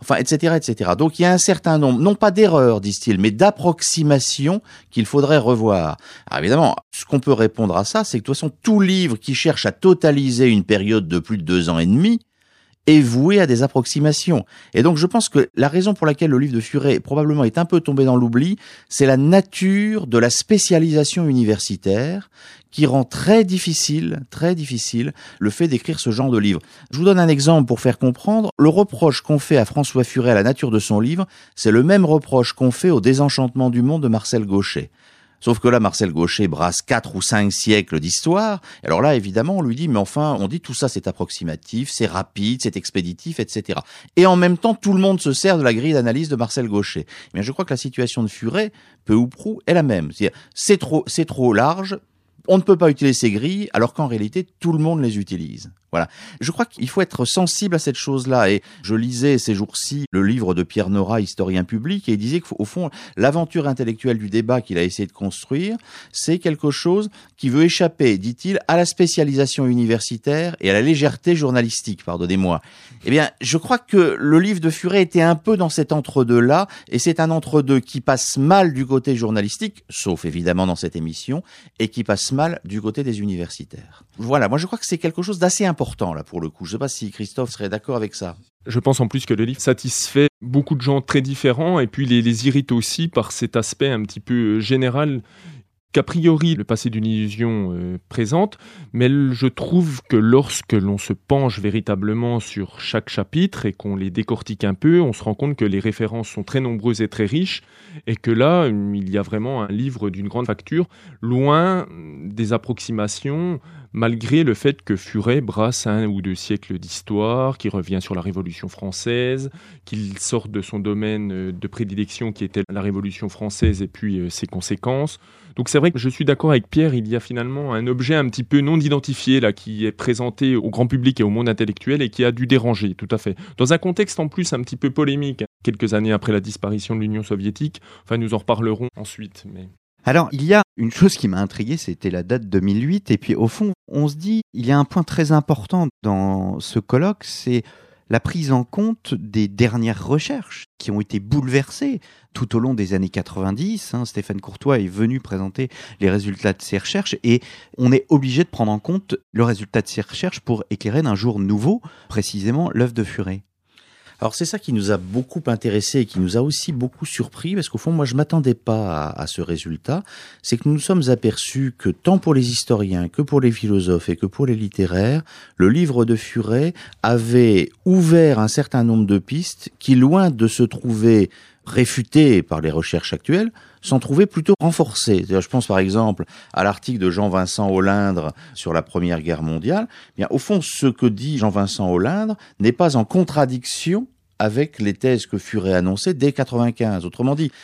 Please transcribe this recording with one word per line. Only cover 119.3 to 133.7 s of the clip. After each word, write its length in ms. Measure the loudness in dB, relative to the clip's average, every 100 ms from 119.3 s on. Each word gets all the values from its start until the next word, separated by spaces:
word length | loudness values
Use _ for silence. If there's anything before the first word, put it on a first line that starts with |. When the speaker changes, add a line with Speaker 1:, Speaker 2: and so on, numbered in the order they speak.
| -4 -8 -14 -20 -20 -12
Speaker 2:
qu'il 320 | -8 -8 -8
sort 300 | -6 -6 -4
de 120 | -8
son 200 | -8 -6
domaine, 520 | -4 -4 -4 -4 -6
euh, 200 | -6 -8
de 140 | -8 -10
prédilection 640 | -8 -8 -6 -6 -6 -10
qui 120 | -8
était 200 | -8 -6 -6
la 120 | -6
Révolution 480 | -4 -4 -6 -8 -10
française 500 | -10 -10 -2 -2 0
et 80 | -6
puis, 300 | -8 -6 -4
euh, 100 | -6
ses 180 | -8 -10
conséquences. 720 | -8 -8 -6 -4 -4 -4 -8 _ _ -12 -8
Donc 120 | -2
c'est 100 | 2
vrai 140 | 2
que 80 | 2
je 80 | -4
suis 160 | -2
d'accord 260 | 0 2 2
avec 180 | 2 2
Pierre, 260 | 2 2
il 120 | 0 -2
y 80 |
a 60 | -4
finalement 520 | -4 -6 -6 -6 -6
un 140 | -4 -2
objet 300 | -2 0 0
un 120 | 0
petit 140 | -4
peu 180 | 0 2
non 200 | 4 2
identifié 580 | 2 0 -2 -4 2 4
là, 140 | 2
qui 340 | 0 -8 -4 -4
est 60 |
présenté 640 | -2 -2 -2 -4 -2 0 0
au 120 | 0
grand 200 | 0 2
public 320 | 2 2 2
et 20 |
au 80 | 2
monde 180 | 2 0
intellectuel 540 | 0 -2 -2 -2 -2
et 80 | -2
qui 140 | 0
a 80 | 0
dû 160 | 2 2
déranger, 480 | 2 2 0 -2 -6
tout 100 | -4
à 60 | -4
fait. 180 | -4 -8 -8 -2
Dans 160 | 2